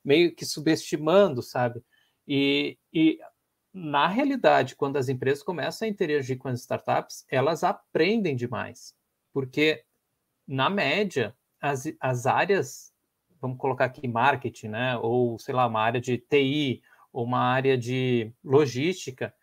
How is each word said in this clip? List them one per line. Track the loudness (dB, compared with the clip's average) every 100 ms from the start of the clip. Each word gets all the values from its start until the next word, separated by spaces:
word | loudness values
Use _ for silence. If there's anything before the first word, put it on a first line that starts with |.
meio | 2 4 4 0
que | -10
subestimando, | -4 0 0 0 -4 4 6 6 2
sabe? | -6 -2 -2 -4 _ _ _ _ -4
E, | 0 2 2 -2 -8 _
e, | 2 2 2 -8 _ _ _ _
na | -14 -4 0 2
realidade, | 2 0 2 4 4 2 -2
quando | -2 -2
as | -2
empresas | -2 -2 -2
começam | -4 -4 -6 -4 -6
a |
interagir | -2 0 0 -2 -6
com | -4
as | -6
startups, | -4 -6 0 -2 -2 -16 _
elas | 0 0 0
aprendem | -2 -2 _ 0 2 2 0 -2
demais, | -4 -6 -8 -12 -20 _ _ _ _
porque, | -6 -4 0 2 0 _ _ _ _ _ _ -8
na | -2 0
média, | 0 0 0 -2 -2 -4 -6 _ _
as, | -6 -4 -6 -6
as | -4 -2 0
áreas, | 0 2 0 -2 -10 -20 _ _ _ _ _
vamos | -8 -4
colocar | -4 0 0
aqui | 0 -6
marketing, | 2 2 2 -4 -10 -10
né? | -6 -4 -2
Ou, | -2 0 0 -2
sei | -6
lá, | 0 0
uma | 2
área | 0 -2
de | -2 -4
T | 2 2
I, | 2 0 -2 -4 _ _ _
ou | -8 -4
uma | 0
área | 0 2 2 2
de | 0 -2 0 0 -2 -10
logística, | 2 4 4 0 -4 -4 -10 -8 -10 _